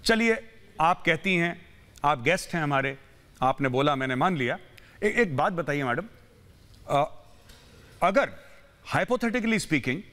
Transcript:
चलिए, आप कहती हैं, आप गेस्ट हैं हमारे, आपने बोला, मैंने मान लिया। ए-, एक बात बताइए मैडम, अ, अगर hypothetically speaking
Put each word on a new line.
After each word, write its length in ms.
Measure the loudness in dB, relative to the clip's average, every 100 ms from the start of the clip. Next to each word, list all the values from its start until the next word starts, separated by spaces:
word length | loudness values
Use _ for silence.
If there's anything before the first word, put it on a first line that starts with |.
चलिए, 440 | 2 2 4 0 -4 -20 -20 0
आप 220 | 0 2 0
कहती 280 | 0 2
हैं, 320 | 0 0 -4 -16 -20 -20 -4
आप 180 | 0 0
गेस्ट 320 | 0 0 -2
हैं 80 | -4
हमारे, 360 | 0 0 -2 -6 -16 -20 -20 -2
आपने 260 | 0 0 0
बोला, 280 | 2 0 0
मैंने 180 | -2
मान 220 | 0 0 0
लिया। 220 | -2 -4 -10 -20 -20 -4
ए-, 120 | -2 2
एक 200 | 0 0
बात 160 | -2
बताइए 320 | -2 -4 -2
मैडम, 180 | -2 -2 -4 -16 -20 -20 -20 -20 -20 -20 -2
अ, 320 | 0 0 -6 -20 -20 -20 -20 -20 -20 -20 0
अगर 280 | 2 2 0 -6 -20 -20 -20 _ -4 -2
hypothetically 680 | 0 0 0 0 0 0 0
speaking 300 | -2 0 -6 -8